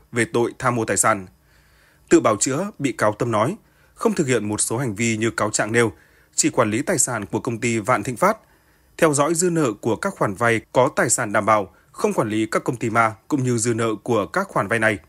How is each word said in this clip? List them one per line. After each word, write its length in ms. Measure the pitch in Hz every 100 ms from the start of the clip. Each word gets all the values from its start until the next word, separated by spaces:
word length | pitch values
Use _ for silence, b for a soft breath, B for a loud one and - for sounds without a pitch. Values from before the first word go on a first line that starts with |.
| -
về 120 | 120
tội 280 | 113 120 113 -
tham 160 | 127
mô 100 | 117
tài 120 | 110 98
sản. 300 | 117 104 92 _ b b b b b b b
Tự 120 | 170
bào 160 | 120 107
chữa, 340 | 135 135 202 -
bị 140 | 139
cáo 200 | - 107
Tâm 180 | 107 120
nói, 260 | 107 117 220 b b b
không 200 | - 233
thực 120 | 196 135
hiện 220 | 120 104
một 120 | 104
số 180 | - 113
hành 160 | 120
vi 220 | 101 117 110
như 140 | 113
cáo 200 | - 110
trạng 220 | - 110
nêu, 200 | 117 113 - b b b
chỉ 160 | - 151
quản 200 | 139 107
lý 120 | 110
tài 160 | 147 165
sản 280 | - 117 101
của 140 | 113
công 200 | 127 113
ty 180 | 117 113
Vạn 240 | 104 120
Thịnh 140 | 101 120
Phát, 200 | 185 226 b b b b b -
theo 180 | 165
dõi 200 | 143 147
dư 160 | 165 180
nợ 220 | 165 139 101
của 160 | 120 104
các 180 | 196
khoản 200 | - 127
vay 260 | 95 117 110 -
có 160 | 135 131 175
tài 140 | 151
sản 220 | - 113
đảm 140 | 107 104
bảo, 280 | 107 - b b
không 200 | - 214
quản 160 | 185 113
lý 180 | 110 110
các 180 | 190
công 120 | - 131
ty 140 | 120
ma 240 | 117 113 104 -
cũng 160 | 143
như 140 | 127 120
dư 160 | 117
nợ 200 | 113 113 107
của 240 | - 113 92
các 220 | 180 196
khoản 200 | 151 101
vay 100 | 117
này. 200 | 110 101